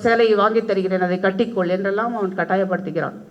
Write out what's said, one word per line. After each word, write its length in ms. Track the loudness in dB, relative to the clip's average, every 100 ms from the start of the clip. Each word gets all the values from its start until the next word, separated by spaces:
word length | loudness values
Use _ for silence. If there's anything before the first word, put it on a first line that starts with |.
சேலையை 320 | 2 4 4 4
வாங்கித் 320 | 4 2 0
தருகிறேன், 340 | 0 0 0
அதை 180 | 0 0
கட்டிக்கொள்" 480 | 0 0 -2 0 -2
என்றெல்லாம் 480 | 0 -2 -2 -2 -2
அவன் 200 | -4 -4
கட்டாயப்படுத்துகிறான். 800 | -2 0 0 -2 -4 -4 -6 -8 -18